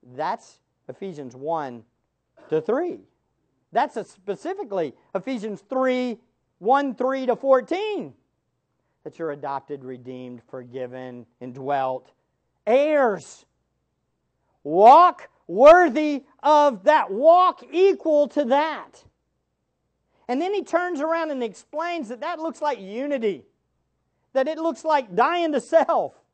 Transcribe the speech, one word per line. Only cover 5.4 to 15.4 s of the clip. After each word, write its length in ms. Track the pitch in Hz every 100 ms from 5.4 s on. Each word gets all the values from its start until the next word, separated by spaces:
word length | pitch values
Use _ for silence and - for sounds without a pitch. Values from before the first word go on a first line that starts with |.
| 208 202 _
three, 520 | 262 262 254 254 220 _ _ _ _
one, 340 | 185 269 285
three 320 | 226 254 269 262
to 100 | 240
fourteen. 760 | 277 262 240 349 427 415 175 120 _ _ _ _ _ _ _ _
That 160 | - -
you're 120 | 165
adopted, 520 | 147 143 139 135 147
redeemed, 580 | 127 127 123 127 127 123 _
forgiven, 760 | 135 123 123 127 127 127 123 117 _
indwelt, 720 | 127 127 135 143 131 131 _ _ _ _ _ _ -
heirs. 800 | 240 294 302 262 196 135 - _ _ _ _ _ _ _ _ _ _ _ _
Walk 680 | - 160 208 277 359 320 - _